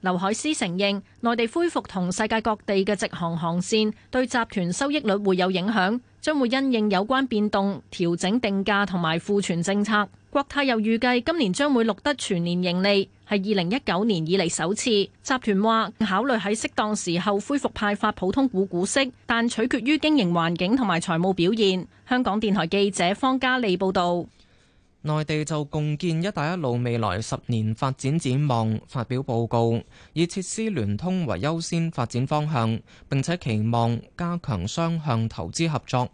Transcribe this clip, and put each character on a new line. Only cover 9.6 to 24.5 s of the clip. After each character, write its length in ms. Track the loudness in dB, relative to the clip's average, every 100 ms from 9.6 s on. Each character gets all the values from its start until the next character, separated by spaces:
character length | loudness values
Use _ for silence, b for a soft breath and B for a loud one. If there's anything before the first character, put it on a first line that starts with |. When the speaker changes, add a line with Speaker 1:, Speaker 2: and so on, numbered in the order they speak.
Speaker 1:
政 220 | 0 0
策。 240 | 2 0 0 -8 _
國 160 | -4 -2
泰 160 | -2
又 160 | 0 2
預 160 | 2 2
計 240 | 2 0
今 160 | 0 0
年 160 | 0
將 220 | 0 2
會 100 | 2
錄 100 | 2 0
得 120 | -2
全 280 | -4 -2 -2
年 200 | 0 0
盈 200 | 0 2
利， 280 | 2 2 0 _ -4
係 40 |
二 220 | -2 0 0
零 100 | 0
一 80 | -2
九 200 | 0 0
年 220 | 2 0 2
以 120 | 2
嚟 100 | 0
首 240 | 0 -2
次。 120 | -2 2
集 200 | 2 0 _
團 380 | -4 -2 0 2
話 300 | 4 2 0 -2
考 240 | 0 0
慮 160 | 2 0
喺 140 | 0 -2
適 140 | -2
當 220 | -2 -2 -2
時 220 | -2 0
候 200 | 0 0
恢 200 | 0 -2
復 100 | -2
派 200 | -2 -2
發 180 | 0 -2
普 200 | 0 -2
通 160 | 2 0
股 160 | 0
股 220 | 0 0 0
息， 260 | 0 -2 b -2
但 200 | 0 0
取 160 | 0
決 180 | 0 0
於 180 | 0 2
經 160 | 4
營 160 | 4 4
環 240 | 2 0 0
境 180 | 0
同 120 | 2 2
埋 120 | 0
財 200 | 0 0
務 160 | 2
表 180 | 2 2
現。 340 | 4 2 2 -4 b -2
香 140 | 0
港 180 | 2 0
電 140 | 2
台 120 | 2 2
記 240 | 2 2
者 220 | 2 0
方 240 | 2 0 2
嘉 200 | 2 2
利 180 | 2 2
報 160 | 2
道。 320 | 2 2 0 -4 b b